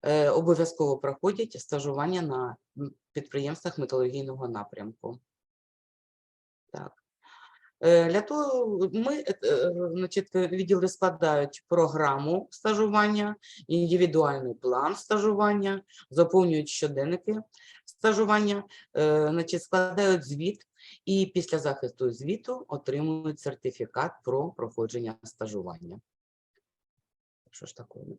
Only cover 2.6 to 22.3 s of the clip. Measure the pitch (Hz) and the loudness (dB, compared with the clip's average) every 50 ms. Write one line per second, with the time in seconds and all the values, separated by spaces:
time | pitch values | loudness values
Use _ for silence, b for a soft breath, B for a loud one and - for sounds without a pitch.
2.6 | _ _ _ 127 143 135 - _ _ _ _ 147 139 - - 139 139 143 156 - | _ _ _ -12 -12 -12 -12 _ _ _ _ -12 -12 -8 -8 -6 -6 -6 -8 -8
3.6 | - 175 - - 143 - - 131 127 123 127 139 135 135 131 131 131 120 117 107 | -10 -10 -8 -6 -8 -4 -2 0 0 0 -2 -4 -8 -8 -10 -10 -8 -8 -8 -8
4.6 | 104 - - - 101 107 110 _ - 110 120 127 _ _ _ _ _ _ _ _ | -10 -12 -14 -14 -14 -14 -14 _ -14 -14 -14 -14 _ _ _ _ _ _ _ _
5.6 | _ _ _ _ _ _ _ _ _ _ _ _ _ _ _ _ _ _ _ _ | _ _ _ _ _ _ _ _ _ _ _ _ _ _ _ _ _ _ _ _
6.6 | _ _ - - - - _ _ _ _ _ _ B B B B B B B B | _ _ -16 -16 -16 -16 _ _ _ _ _ _ B B B B B B B B
7.6 | B B B _ - 165 170 170 165 170 170 202 208 - 294 302 294 277 262 254 | B B B _ 4 6 8 8 6 6 2 0 0 0 -2 -2 0 0 0 0
8.6 | 240 220 208 185 185 190 185 220 226 269 294 302 302 - 196 - - 110 147 127 | 0 0 0 0 0 0 0 -2 0 0 -2 -2 -2 -4 -6 -2 0 2 2 4
9.6 | 127 180 175 175 180 175 165 180 185 180 - 202 196 _ _ 185 185 170 170 185 | 2 2 0 0 -4 -4 -2 -4 -4 -2 -2 -4 -4 _ _ 0 0 0 0 -2
10.6 | 190 170 196 185 175 185 - - 190 185 165 160 170 160 151 147 143 143 - - | 2 2 2 2 2 0 0 2 0 0 2 2 2 2 4 2 0 -2 -4 -14
11.6 | _ _ 175 170 165 165 147 156 156 143 139 139 143 151 170 190 220 - - - | _ _ 4 4 4 4 4 2 2 2 2 0 0 0 -2 -2 -2 -6 -18 -4
12.6 | _ 220 214 202 220 208 202 214 208 208 214 208 208 208 208 - B B B B | _ 0 2 2 2 4 4 4 4 4 2 0 0 -2 -4 -8 B B B B
13.6 | B - 156 170 175 170 170 180 180 170 151 160 156 143 139 139 131 123 113 - | B -2 0 0 2 2 4 4 4 4 4 4 2 2 0 -2 -4 -8 -8 -4
14.6 | - 127 123 127 139 156 196 - - - 214 214 202 220 208 202 208 208 208 208 | -2 0 0 2 0 -2 -4 -6 -4 -2 0 2 2 2 2 4 2 2 2 2
15.6 | 196 196 196 196 190 B B B B B 135 151 170 165 170 190 185 175 160 151 | 0 -2 -4 -4 -8 B B B B B 4 4 4 6 6 6 6 6 2 0
16.6 | 147 147 - - - 147 139 135 139 151 175 180 _ - 214 220 220 _ B B | 0 -4 -4 -4 -4 -2 -2 -2 -2 -2 -2 -4 _ -4 -6 -6 -6 _ B B
17.6 | B B B B B - - _ - 220 214 196 220 202 214 208 208 208 202 202 | B B B B B -20 -20 _ 2 2 4 4 2 4 4 2 2 2 0 -2
18.6 | 196 B B B B B _ - 151 151 151 156 151 151 156 170 165 165 - 170 | -6 B B B B B _ 0 2 4 4 4 2 2 0 -2 -2 -2 -4 -6
19.6 | - - - 185 185 185 180 175 202 196 190 180 139 127 143 143 160 185 202 - | -4 0 0 0 0 0 0 0 2 4 2 2 0 -6 -8 -4 -4 -4 -6 -6
20.6 | _ _ _ B B B B B B - 196 196 190 185 - 185 170 - - 156 | _ _ _ B B B B B B 0 2 2 2 2 0 -4 -2 -2 -4 -2
21.6 | - 151 135 - - 120 - _ 131 127 117 113 135 147 | 0 -2 -4 -2 -6 -8 -6 _ -2 -2 -2 -4 -6 -6